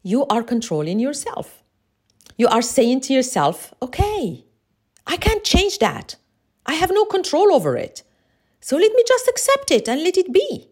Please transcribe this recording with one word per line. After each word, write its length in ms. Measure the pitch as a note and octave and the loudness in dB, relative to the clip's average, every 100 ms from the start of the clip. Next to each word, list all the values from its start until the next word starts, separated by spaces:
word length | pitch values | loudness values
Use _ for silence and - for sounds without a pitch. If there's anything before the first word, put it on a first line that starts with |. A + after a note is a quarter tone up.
you 240 | F#3 A#3 C#4 | -2 -2 0
are 160 | A3 | -2
controlling 560 | A#3 A#3 A3+ D#3 D3+ G#3 | 0 -4 -2 -4 -2 -2
yourself. 640 | B3+ D4 - - - - _ _ _ _ _ _ _ - | -2 -4 -8 -10 -14 -20 _ _ _ _ _ _ _ 0
You 120 | A#3 | 2
are 140 | A3+ | 2
saying 400 | B3+ - A#3+ C4 | 2 2 2 2
to 100 | C4 | 0
yourself, 600 | C4+ B3+ F#3 D3 E3+ - _ | 0 0 0 0 -2 -14 _
"Okay, 640 | B3+ - G#4 G#4+ A3 C#3+ _ _ _ _ _ _ - | -10 -2 -2 -2 -6 -8 _ _ _ _ _ _ -8
I 100 | E4+ | -2
can't 280 | - G#4+ | 0 0
change 340 | - F4 G4 - | 0 2 2 0
that. 380 | G#3 C#3 - - _ _ _ _ - | -2 -2 -14 -20 _ _ _ _ -6
I 80 | |
have 160 | D#4 F4 | -2 0
no 140 | G4 | 2
control 480 | G#4+ G4 - D4+ G#4 | 2 0 -2 2 4
over 240 | D4 D3+ A#2+ | 4 2 -2
it. 260 | - - _ _ _ _ _ _ | -6 -12 _ _ _ _ _ _
So 160 | - C#4+ | -4 2
let 160 | G#4+ | 4
me 100 | B4 A#4 | 4 2
just 220 | B4+ B4 | 2 2
accept 420 | - - C#5 - | 0 0 0 2
it 180 | A#3+ - | 0 0
and 140 | C4 | -2
let 140 | E4 F#4 | 0 0
it 160 | F4+ | 2
be. 360 | D4 C#5+ A#3+ - | 0 0 -8 -12